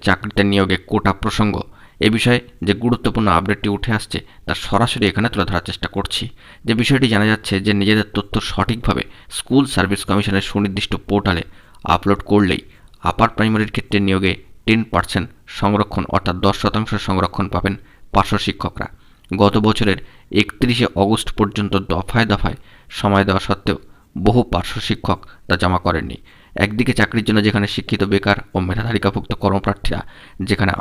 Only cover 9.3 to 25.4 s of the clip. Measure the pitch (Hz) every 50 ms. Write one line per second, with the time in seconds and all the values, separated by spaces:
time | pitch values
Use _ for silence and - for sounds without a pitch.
9.3 | - - - - 123 139 139 135 - 98 92 95 101 - - - 98 101 101 101
10.3 | 98 95 - - - 101 101 98 95 101 - - - 98 - - 101 101 - 104
11.3 | 90 92 - - - - - - - - - 95 85 87 - 101 101 - - -
12.3 | 101 104 101 90 82 - - - - - - - - - - 87 - - 113 113
13.3 | - - 104 110 110 107 107 104 - 104 - - 107 101 101 98 95 92 98 92
14.3 | 85 - - - - - - - 113 113 107 - - 87 85 - - 95 82 -
15.3 | - - - - - - 101 98 104 101 104 - - 101 - - - - - 98
16.3 | 92 92 101 98 98 - - 104 101 107 110 - 107 104 - - 95 92 90 90
17.3 | - - 98 - - 90 - 98 98 - - - - - - - - 101 95 -
18.3 | 107 101 - 101 - - - 90 - - - - - - - - - _ _ -
19.3 | 90 95 101 101 - 110 104 110 104 - 110 104 95 - - - - - - -
20.3 | - 101 107 - - - - 123 117 120 120 - - - 98 101 110 - - -
21.3 | - - 104 101 - 107 101 98 101 98 95 - 82 87 92 - - 117 113 104
22.3 | 104 101 - - - - - - - - - - - - - 101 101 98 98 104
23.3 | 95 95 - - 101 - - 107 80 - - - - - _ _ - - 92 107
24.3 | 110 123 113 - - 95 92 - - - - - 104 - - - 95 - - -
25.3 | - -